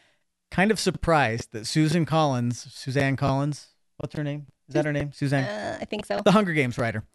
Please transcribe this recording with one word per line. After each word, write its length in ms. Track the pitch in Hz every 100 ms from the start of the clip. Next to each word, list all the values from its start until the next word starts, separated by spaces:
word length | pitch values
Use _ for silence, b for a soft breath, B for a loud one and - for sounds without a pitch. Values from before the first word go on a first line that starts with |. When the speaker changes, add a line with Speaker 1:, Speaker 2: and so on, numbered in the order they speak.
| b b b _ -
Speaker 1:
kind 180 | - 202
of 100 | 202
surprised 720 | 196 - - 160 123 113 -
that 120 | 113 107
Susan 400 | 156 156 170 160
Collins, 640 | 160 151 127 120 117 127
Suzanne 420 | - - 131 139 135
Collins, 540 | 139 135 143 143 - _ _ -
what's 160 | 147 -
her 80 |
name? 220 | 147 147 147 _ -
Is 80 | 147
that 100 | 151
her 80 |
name? 180 | 147 143
Suzanne? 320 | - 139 139 131
Speaker 2:
Uh, 320 | 214 202 110
I 40 | -
think 200 | 214 -
so. 140 | 202
Speaker 1:
The 80 | 208
Hunger 220 | 196 196
Games 240 | 156 127 117
writer. 260 | 117 110 -